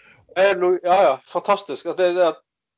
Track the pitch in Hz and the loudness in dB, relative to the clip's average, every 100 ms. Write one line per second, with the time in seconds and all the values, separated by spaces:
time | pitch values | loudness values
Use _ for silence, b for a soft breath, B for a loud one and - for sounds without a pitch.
0 | b b _ - 196 185 180 180 175 190 | b b _ 0 0 2 0 0 0 2
1 | 170 131 _ 175 - 196 - 131 170 156 | 2 0 _ -8 -2 -2 -4 -12 -10 -2
2 | 180 180 170 156 _ _ _ | -2 2 -2 -2 _ _ _